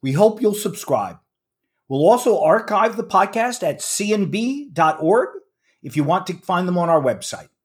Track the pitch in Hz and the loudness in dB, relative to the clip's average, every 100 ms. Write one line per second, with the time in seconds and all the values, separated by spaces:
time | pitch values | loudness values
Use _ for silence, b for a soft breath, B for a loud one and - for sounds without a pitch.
0 | 135 139 214 214 214 208 196 - - 127 | -2 4 2 4 0 0 -6 -8 -2 -2
1 | 98 85 _ _ _ _ _ _ _ 135 | -2 -10 _ _ _ _ _ _ _ 2
2 | 160 233 247 196 156 202 220 208 226 214 | 4 4 4 2 4 2 2 0 0 -2
3 | 208 190 196 226 233 240 175 139 - - | 0 2 2 0 -4 -2 -4 -4 -6 -6
4 | 208 214 185 185 233 277 285 165 160 156 | -2 -2 -2 -2 -4 -6 -8 0 0 2
5 | 160 220 392 - _ _ _ _ 139 135 | 2 2 0 -6 _ _ _ _ -8 -4
6 | 143 180 185 180 - 180 180 180 170 160 | 0 0 -2 -12 -4 -2 0 0 2 2
7 | 131 101 - - - _ | 2 -2 -8 -12 -16 _